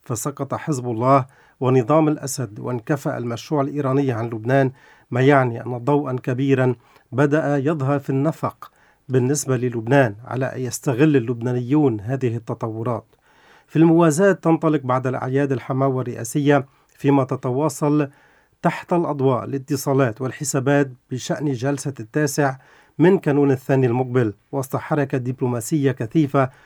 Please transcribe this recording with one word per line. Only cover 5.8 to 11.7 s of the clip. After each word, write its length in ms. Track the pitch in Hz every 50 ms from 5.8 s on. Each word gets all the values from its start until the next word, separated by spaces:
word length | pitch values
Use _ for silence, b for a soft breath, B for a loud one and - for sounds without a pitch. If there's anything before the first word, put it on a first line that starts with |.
| 120 139 147 143 147 131 127 123 -
كبيرا 520 | 139 131 123 139 139 135 135 127 127 120 b b b b b b _
بدأ 460 | 117 120 147 143 147 156 143 139 143
يظهر 420 | 143 127 151 170 151 131 135 143 143
في 100 | 139 -
النفق 640 | 135 135 143 160 156 - - 117 - _ - b b b b b b b b -
بالنسبة 480 | 127 131 123 127 147 147 - 131 127
للبنان 580 | 117 123 123 120 117 110 117 139 143 131 110 101 107 120
على 200 | - - 127 131
أن 160 | 123 - 123
يستغل 540 | 127 120 - - - 151 123 113 151 156 143
اللبنانيون 840 | 135 113 120 120 117 113 127 123 123 123 120